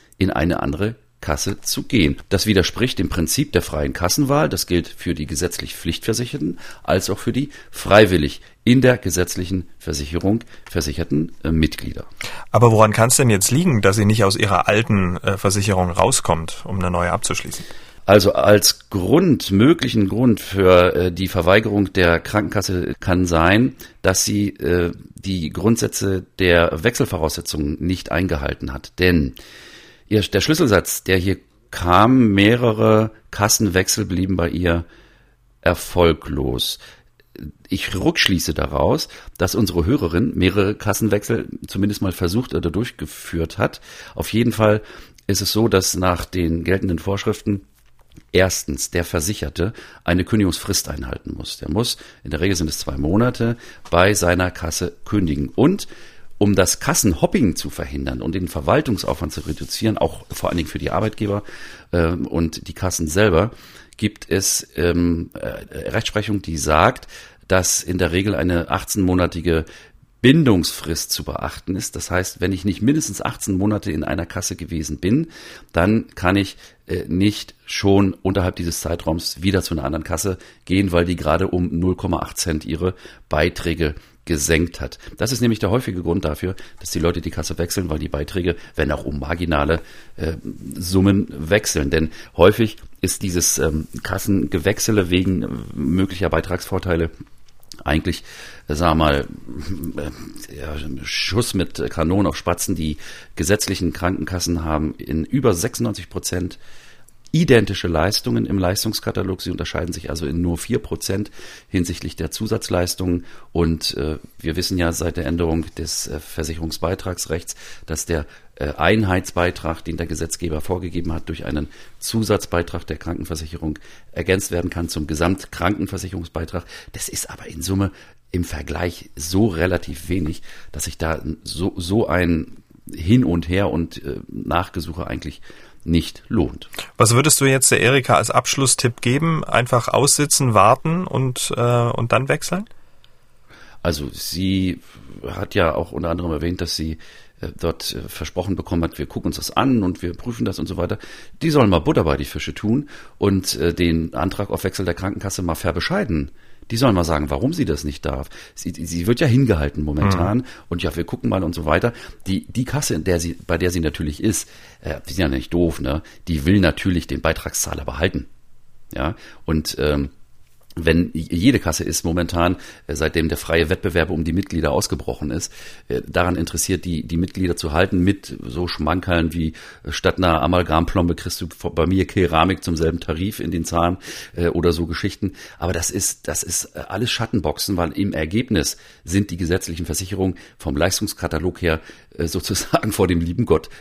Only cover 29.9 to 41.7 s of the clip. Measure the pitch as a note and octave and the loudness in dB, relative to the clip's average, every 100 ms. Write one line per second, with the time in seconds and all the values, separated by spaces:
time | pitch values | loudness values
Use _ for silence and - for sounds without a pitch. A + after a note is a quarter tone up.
29.9 | - - G#2+ F#2+ G2+ - D#3 D#3 G2 - | -18 0 2 4 2 2 4 6 6 4
30.9 | - - F#2+ F#2 F#2 - _ _ - F2 | -2 2 2 2 -2 -4 _ _ -4 4
31.9 | F2+ A2 C3 A2+ G2 G#2 A#2+ A#2+ G#2+ A2 | 8 8 8 6 8 6 6 4 4 6
32.9 | A2 A2 - _ - G#2 - G#2+ F2 F#2+ | 6 4 -2 _ 0 2 4 2 2 2
33.9 | - G2+ F2+ F#2+ F2+ E2+ - F2 E2+ E2+ | 0 -2 0 0 2 0 0 2 0 -2
34.9 | - - _ _ _ _ _ F2 F2 - | -12 -20 _ _ _ _ _ 0 0 0
35.9 | F2+ E2+ D#2+ - C#2+ C2+ B1 - - - | 4 4 4 -2 -4 -2 -2 -2 -6 -12
36.9 | - _ _ _ - D2 - - G2 - | -20 _ _ _ -16 -16 -16 -8 -6 -4
37.9 | F#2 G#2+ - - F2+ - D#2+ C#2+ C#2+ D#2 | -2 0 2 2 2 0 -2 -2 2 2
38.9 | C#3+ - - - - F#2 - G2 E2+ E2 | 2 -2 -14 -14 -2 0 2 0 2 2
39.9 | C#3+ E2+ E2+ D#2 - F2+ F#2+ G2 G#2+ - | 2 2 2 0 2 2 4 0 0 -2
40.9 | G2 A2+ G2+ - A2+ - - - | 0 2 0 0 -2 -4 -10 -8